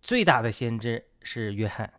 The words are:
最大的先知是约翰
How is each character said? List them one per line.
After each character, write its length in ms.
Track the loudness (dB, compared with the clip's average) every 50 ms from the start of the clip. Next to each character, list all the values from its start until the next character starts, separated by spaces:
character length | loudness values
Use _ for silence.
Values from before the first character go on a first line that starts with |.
最 240 | -2 0 2 4 6
大 160 | 6 6 6
的 100 | 4 0
先 260 | -2 -2 -4 -4 -4 -2
知 260 | -4 -4 -4 -6 -8 _ _ _ _
是 300 | -12 -8 -6 -6 -4 -4
约 140 | -2 -4 -4
翰 240 | -4 -6 -8 -10 _